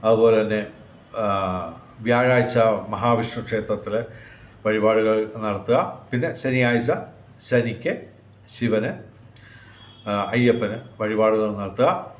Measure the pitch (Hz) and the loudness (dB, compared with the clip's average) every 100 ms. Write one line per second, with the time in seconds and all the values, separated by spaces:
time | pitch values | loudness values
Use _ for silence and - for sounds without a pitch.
0 | 110 110 113 110 104 107 104 - - - | 4 4 6 4 2 -2 -4 -12 -20 -20
1 | - 113 104 98 95 92 85 82 - - | -14 -6 -2 0 -2 -4 -8 -12 -20 -10
2 | 110 120 127 127 117 120 113 101 98 101 | 0 2 4 4 2 4 4 2 -4 -2
3 | 120 117 113 120 107 110 104 104 - 110 | 2 2 0 -6 -4 -4 -2 -6 -4 -6
4 | 117 - - - - - 110 110 110 110 | -6 -14 -20 -20 -20 -6 -2 2 2 4
5 | 110 110 110 113 107 98 92 127 185 - | 2 2 0 -4 -4 -4 0 0 0 -8
6 | - 123 156 - 131 127 120 117 120 185 | -6 -4 -4 -4 -2 0 2 2 0 -2
7 | - - - - - 123 113 - 165 - | -6 -18 -20 -20 -2 0 0 -4 -6 -6
8 | - - - - - - 117 107 120 127 | -10 -20 -20 -20 -20 -6 -2 0 -2 -8
9 | - - - - - - - - - - | -16 -20 -20 -20 -20 -20 -20 -20 -20 -14
10 | - 101 98 120 123 117 107 110 - - | -4 -4 0 2 4 2 -2 -6 -14 -6
11 | 107 107 110 110 107 101 98 98 139 185 | -4 2 2 2 0 -2 -8 0 0 0
12 | - | -8